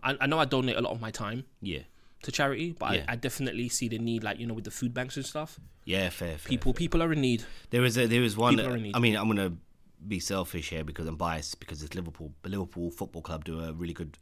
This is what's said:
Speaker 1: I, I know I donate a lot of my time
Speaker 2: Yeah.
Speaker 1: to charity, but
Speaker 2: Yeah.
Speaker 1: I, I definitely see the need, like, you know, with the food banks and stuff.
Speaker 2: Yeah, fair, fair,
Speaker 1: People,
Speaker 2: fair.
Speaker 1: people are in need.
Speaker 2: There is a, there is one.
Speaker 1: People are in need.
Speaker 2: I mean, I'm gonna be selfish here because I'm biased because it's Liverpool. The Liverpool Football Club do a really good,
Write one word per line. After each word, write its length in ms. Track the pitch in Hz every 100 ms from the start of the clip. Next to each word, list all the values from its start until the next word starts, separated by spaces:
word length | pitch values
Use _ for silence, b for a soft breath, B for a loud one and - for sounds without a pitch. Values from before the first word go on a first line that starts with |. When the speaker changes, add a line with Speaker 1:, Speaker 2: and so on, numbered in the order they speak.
Speaker 1:
I, 140 | 131 143
I 40 | 139
know 140 | 160
I 60 | 135
donate 300 | 135 127 -
a 40 |
lot 100 | 120
of 100 | 117
my 100 | 110
time 340 | - 104 120 - _
Speaker 2:
Yeah. 200 | 98 71 - - - -
Speaker 1:
to 80 | -
charity, 400 | - 139 135 170 165
but 160 | - 90
Speaker 2:
Yeah. 100 | 76
Speaker 1:
I, 60 |
I 20 | 117
definitely 520 | 131 - 131 117 120
see 180 | - 117
the 100 | 113
need, 240 | 117 113
like, 160 | 107 104
you 80 | 117
know, 60 | 113
with 80 |
the 80 | 104
food 220 | - 123
banks 240 | 123 127 139
and 80 | 131
stuff. 340 | 151 156 - - -
Speaker 2:
Yeah, 260 | - 95 90
fair, 280 | - 87 78
fair, 100 | -
Speaker 1:
People, 240 | 123 -
Speaker 2:
fair. 40 | -
Speaker 1:
people 240 | 170 165
are 100 | 165
in 80 | 151
need. 220 | 127 117 B B B
Speaker 2:
There 140 | 120
is 120 | 123 117
a, 100 | 117
there 160 | 120
is 120 | 117 104
one. 200 | 120 113
Speaker 1:
People 160 | 127
are 60 | 120
in 60 |
need. 120 | 107 110
Speaker 2:
I 40 |
mean, 160 | 120 107
I'm 120 | 110
gonna 260 | 101 92 85 - - - - 101
be 120 | 92
selfish 500 | - 95 85 87 -
here 140 | 80
because 240 | 78 78 80
I'm 80 | 80
biased 440 | 85 80 - -
because 240 | - 76
it's 100 | 76 92
Liverpool. 360 | 82 71 78 -
The 60 | 95
Liverpool 400 | 98 87 87 87
Football 320 | - 95 85
Club 220 | - 80 80
do 140 | 80
a 120 | 82
really 200 | 80 85
good, 240 | 80 78 -